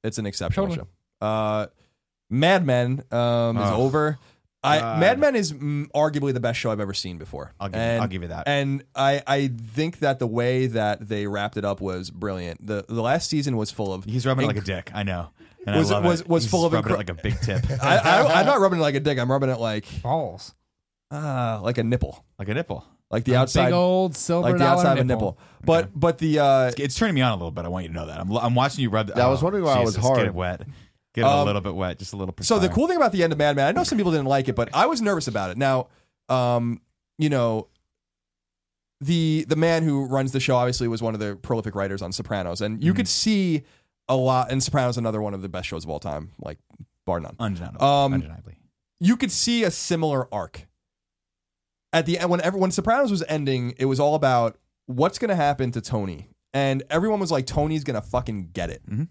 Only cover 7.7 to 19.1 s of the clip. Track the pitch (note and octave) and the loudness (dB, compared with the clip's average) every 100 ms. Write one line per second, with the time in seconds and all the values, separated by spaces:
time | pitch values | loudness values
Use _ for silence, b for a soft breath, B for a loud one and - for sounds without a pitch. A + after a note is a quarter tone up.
7.7 | G#2+ A#2 A#2 A#2 F#2 E2+ E2 G#2 C#3+ C#3 | -2 -2 0 -2 -4 -8 -6 -2 0 0
8.7 | C#3 - - C#3 C#3 C#3 C#3 C#3 A#2 A2+ | -4 -6 0 2 2 0 0 0 -4 -8
9.7 | A2+ D#3+ E3+ D3 C3 A#2+ A2+ A#2+ B2+ C3 | -4 -4 0 -2 0 -2 0 0 0 0
10.7 | A2+ G#2 G#2 G#2 G#2+ G#2 G2+ G#2 G#2+ G2+ | 0 0 -2 -4 -4 -2 -2 -4 -2 -4
11.7 | G2 G2 F#2 F#2 F2 G#2 F#2 F2 E2 G2+ | -4 -4 -6 -8 -8 -6 -6 -8 -10 -6
12.7 | G#2 - A2+ A2+ D#3 - D#3 C#3+ A#2 G#2+ | -6 -4 -4 0 0 0 -2 0 -2 -4
13.7 | - G2+ F#2 G2 B2 C3 C3 C3+ G#2 F#2+ | -4 -6 -4 -4 -2 0 0 0 -2 -4
14.7 | F#2 - G#2+ G2 F2+ E2+ _ B B - | -6 -6 -6 -4 -4 -8 _ B B -2
15.7 | G#2 D#3+ G#2 F3 E3+ E3+ E3+ A#2 F3+ E3+ | 2 2 2 2 0 2 0 2 2 2
16.7 | A2+ G#2+ F3 F#2 E2+ G#2+ A#2 A2+ G2 - | 2 0 -2 -2 -6 -4 -2 -2 -2 -2
17.7 | C3+ C3+ F#3+ E3 F#3 G3 E3 G3 C#4 G3 | 0 4 4 6 6 6 6 4 6 4
18.7 | F3+ D3 C#3 C#3+ | 4 2 2 0